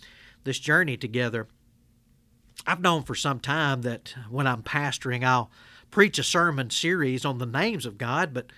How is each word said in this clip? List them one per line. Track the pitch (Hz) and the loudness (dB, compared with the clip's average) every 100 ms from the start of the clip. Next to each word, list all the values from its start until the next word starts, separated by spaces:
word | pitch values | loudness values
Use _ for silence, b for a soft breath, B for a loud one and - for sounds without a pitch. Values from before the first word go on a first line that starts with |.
| B B B B | B B B B
this | 135 127 | -6 -4
journey | 151 160 165 123 | 2 4 4 -2
together. | 117 120 120 113 113 _ _ _ _ _ _ _ _ _ _ - - | -4 -2 -2 -2 -8 _ _ _ _ _ _ _ _ _ _ -10 -4
I've | 180 | 0
known | 180 165 | 2 2
for | 127 | 0
some | 120 147 127 | -4 -2 -2
time | 139 151 147 131 | -2 0 0 0
that | 120 113 - 127 110 | -2 -6 -10 -16 -8
when | 127 135 | -2 0
I'm | 120 | 0
pastoring, | - 151 143 - 131 123 | -2 -2 -2 -4 -4 0
I'll | 127 127 113 B B B B | 4 4 2 B B B B
preach | 208 208 - | 4 4 4
a | |
sermon | - 175 170 135 120 | 2 2 2 2 -2
series | - 165 185 135 127 | -2 0 2 2 0
on | 143 123 | -2 -2
the | 123 | -2
names | 127 214 190 117 | -2 0 -2 -6
of | 101 | -6
God, | 120 143 175 | -4 -2 -2
but | 123 - | -4 -10